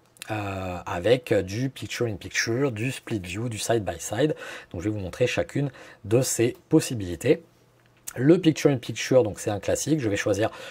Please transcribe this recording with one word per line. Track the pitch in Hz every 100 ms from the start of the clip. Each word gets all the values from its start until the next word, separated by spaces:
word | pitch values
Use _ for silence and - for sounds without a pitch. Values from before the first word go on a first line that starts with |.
| _ _ -
euh, | 107 101 95 95 87 92
avec | 90 95 131 -
du | 104 92 107 135
picture | - 107 - 120
in | 92
picture, | 95 - 117 120 143
du | 107 127
split | - - 110
view, | 90 95 123
du | 107
side | - 117
by | 90 82
side. | - 107 151 - - - -
Donc | 92
je | 104
vais | 104
vous |
montrer | 90 - 123
chacune | - - 135 143 - - - 98
de | 117
ces | 131 - 120 - -
possibilités. | 156 - 123 90 85 127 170 - _ _ _ _ _ - -
Le | 139 180
picture | 160 - 151
in | 131
picture, | - 113 - 127
donc | 107 90
c'est | 110
un | 101
classique. | - 87 131 156
Je | 110
vais | 101
choisir | 117 98 110 - -